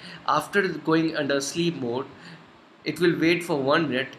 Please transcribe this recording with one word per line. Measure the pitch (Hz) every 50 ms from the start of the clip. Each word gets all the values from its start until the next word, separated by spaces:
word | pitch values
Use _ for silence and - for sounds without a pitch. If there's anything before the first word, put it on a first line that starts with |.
| - - - - -
after | - 135 151 - - - 202 190
going | 185 160 151 - 160 160 165 160 160 -
under | 151 147 139 139 139
sleep | 139 - - 170 170 170 165
mode, | 135 131 120 117 131 139 - - - - - - - - - - - - - - - -
it | 151 151 156
will | 175 175 156 143
wait | 156 165 175 170 -
for | - 160 143
one | 131 135 147 165 165
minute | 139 123 131 135 - -